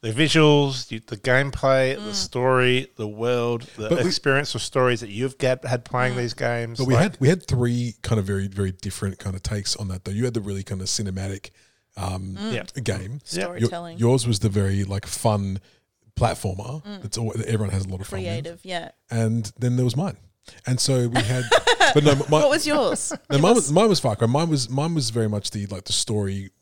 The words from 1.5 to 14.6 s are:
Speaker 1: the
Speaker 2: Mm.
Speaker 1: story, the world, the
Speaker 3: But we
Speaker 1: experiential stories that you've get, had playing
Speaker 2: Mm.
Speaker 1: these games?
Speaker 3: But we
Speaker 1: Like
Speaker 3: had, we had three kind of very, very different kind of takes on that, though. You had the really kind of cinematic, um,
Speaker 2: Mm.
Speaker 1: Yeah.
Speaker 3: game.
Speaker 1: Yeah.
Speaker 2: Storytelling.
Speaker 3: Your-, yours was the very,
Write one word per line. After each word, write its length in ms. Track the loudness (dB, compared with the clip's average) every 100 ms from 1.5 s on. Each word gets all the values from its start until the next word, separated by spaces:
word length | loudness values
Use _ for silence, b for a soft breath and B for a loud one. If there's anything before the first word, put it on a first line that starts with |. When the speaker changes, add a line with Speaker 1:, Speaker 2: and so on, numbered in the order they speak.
| 0 2 4 2 0
Speaker 1:
the 140 | -6
Speaker 2:
Mm. 40 | -6
Speaker 1:
story, 720 | -4 -2 2 4 4 2 -2 -10
the 120 | -10
world, 600 | -4 -2 0 0 -4 -8 -10
the 120 | -2
Speaker 3:
But 100 | 0
we 80 | 0
Speaker 1:
experiential 520 | 0 2 2 0 -6
stories 400 | -4 2 2 0
that 80 | -4
you've 260 | -4 -6 -2
get, 260 | 0 0
had 220 | -2 -4 -2
playing 300 | -2 0 0
Speaker 2:
Mm. 20 |
Speaker 1:
these 160 | -4
games? 460 | -4 -4 -2 -6 -4
Speaker 3:
But 80 | 2
we 80 | 4
Speaker 1:
Like 80 |
Speaker 3:
had, 140 | 2 2
we 100 | 2
had 160 | 2 0
three 520 | 0 0 0 -2 -6
kind 160 | -2 0
of 80 | 0
very, 220 | -2 -4
very 240 | -2 -4
different 480 | -4 -10 -6 -6 -6
kind 160 | -8 -6
of 80 |
takes 320 | -6 -6 -4 -6
on 140 | -6
that, 160 | -8 -6
though. 60 |
You 140 | -2 -2
had 80 |
the 80 | -2
really 220 | -4 -8
kind 180 | -6 -6
of 60 | -4
cinematic, 640 | -4 -4 -6 -6 -8 -14 b b b b -8
um, 400 | -6 -6 -8 -8
Speaker 2:
Mm. 140 | -6
Speaker 1:
Yeah. 280 | -6 -8 -8
Speaker 3:
game. 400 | -4 -4 -6 -12 -8
Speaker 1:
Yeah. 140 | -6
Speaker 2:
Storytelling. 540 | -6 -2 -2 -2 -10 0
Speaker 3:
Your-, 100 | 2
yours 140 | 2 2
was 120 | 0
the 100 | 2
very, 340 | 2